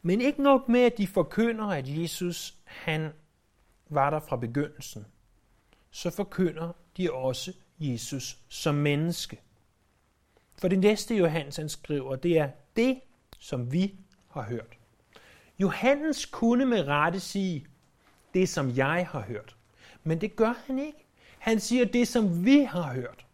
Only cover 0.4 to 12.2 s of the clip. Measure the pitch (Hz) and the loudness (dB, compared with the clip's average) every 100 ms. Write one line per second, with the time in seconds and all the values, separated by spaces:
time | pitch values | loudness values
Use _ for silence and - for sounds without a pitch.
0.4 | 277 269 262 240 247 240 196 196 165 - | 4 4 6 4 4 4 0 0 0 2
1.4 | 233 220 214 165 131 147 165 - 175 170 | 0 0 -4 -4 -4 -4 -4 -4 -6 -6
2.4 | - - - - - 156 156 156 _ _ | -12 -16 -20 -10 -4 -4 -4 -10 _ _
3.4 | _ _ _ _ _ 147 139 151 - 127 | _ _ _ _ _ 0 2 0 -4 -4
4.4 | 117 127 147 - - 110 101 _ _ _ | -2 -4 -4 -8 -16 -16 -18 _ _ _
5.4 | _ _ _ _ _ - 175 165 196 - | _ _ _ _ _ -8 -8 -6 -6 0
6.4 | 180 156 170 - _ - 180 131 131 123 | -2 -2 -10 -12 _ -6 -4 -2 -4 -4
7.4 | - - _ _ 151 120 - 135 - - | -8 -14 _ _ -6 -6 -6 -10 -10 -16
8.4 | _ - 165 147 147 143 165 170 - - | _ -4 0 2 2 2 -2 -4 -10 -14
9.4 | _ _ _ _ _ _ _ _ _ _ | _ _ _ _ _ _ _ _ _ _
10.4 | _ - 185 190 202 214 - 226 170 160 | _ -4 0 4 4 2 0 2 2 2
11.4 | 139 143 156 - - 147 131 131 | -6 -8 -8 -10 -6 -6 -4 -4